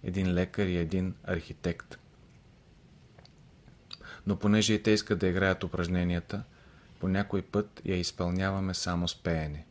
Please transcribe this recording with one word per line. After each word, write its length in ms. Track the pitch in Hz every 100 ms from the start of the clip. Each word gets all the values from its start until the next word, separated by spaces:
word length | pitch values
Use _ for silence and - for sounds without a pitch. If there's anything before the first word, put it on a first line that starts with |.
един 300 | - 92 92
лекар 320 | 90 92 - 98
и 120 | 87
един 380 | 82 92 92 -
архитект. 760 | - 87 - 73 87 85 - - - - - - - - - - - - - - - - - - - - - - - - -
Но 120 | 95
понеже 340 | 104 107 107
и 100 | 107
те 80 | -
искат 280 | 107 - 90
да 80 | 95
играят 360 | 90 95 92
упражненията, 800 | 87 - 85 90 87 87 - 101 - - - - - -
по 80 | 95
някой 340 | 95 101 98
път 400 | 92 101 104 - -
я 100 | 92
изпълняваме 760 | 87 - 87 90 95 98 95
само 340 | 90 - 87 87
с 160 | -
пеене. 420 | 90 82 78 73 -